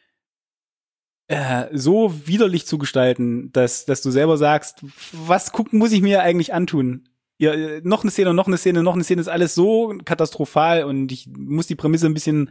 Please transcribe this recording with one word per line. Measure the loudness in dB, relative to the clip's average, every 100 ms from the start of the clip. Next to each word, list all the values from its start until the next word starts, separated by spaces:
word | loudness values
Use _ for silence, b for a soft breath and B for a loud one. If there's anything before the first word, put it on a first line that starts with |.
| b b _ _ _ _ _ _ _ _ _ _ -8
äh, | -6 -2 -4 -4
so | -2 2 2 2 -2 -2
widerlich | 0 2 0 -4
zu | -4
gestalten, | -2 2 2 2 -2 -4 -4
dass, | 0 0 -2 -4
dass | -4
du | 0
selber | 2 2 4
sagst, | 2 2 -2 -12 -18 -12 -10
„Was | -8 0 0 0
gucken, | -4 0 2
muss | 4
ich | 4
mir | 4 4
eigentlich | 2 2 0
antun?“ | -2 -2 0 -2 -4 -12 _ _ -2
Ja, | 0
äh, | 0 -4 -6
noch | -2 0
eine | 0
Szene, | 0 2
noch | 2 2
eine | 0
Szene, | 2 2
noch | 2 0
eine |
Szene, | 0 -2
ist | -2
alles | 0 0 2
so | 2 2 0 -6
katastrophal | -6 -2 -2 -2 -2 2 2 2
und | 0 -2 -4
ich | -6 -14 -14
muss | -6 -4 -4
die | -2
Prämisse | 0 2 2
ein |
bisschen | 0 0 0 -2